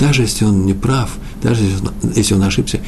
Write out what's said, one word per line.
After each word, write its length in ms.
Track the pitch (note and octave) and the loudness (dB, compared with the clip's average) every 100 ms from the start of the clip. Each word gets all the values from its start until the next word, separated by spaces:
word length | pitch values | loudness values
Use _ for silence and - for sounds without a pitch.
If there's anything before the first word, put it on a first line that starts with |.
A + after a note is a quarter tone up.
даже 220 | C#3+ C3 | 2 2
если 240 | A2+ - G#2+ | 0 2 2
он 180 | G2 | 2
не 80 | G2 | 2
прав, 380 | G2 B2 C3+ A2+ - - - | 0 0 0 -2 -6 -12 -4
даже 200 | - A#2 | -2 0
если 240 | G2 F#2+ G2+ | 0 -2 -4
он, 260 | - A2 - | -4 -2 0
если 180 | G2+ | 2
он 80 | G2 | 2
ошибся, 380 | F#2+ - - G2+ | 2 0 -2 -4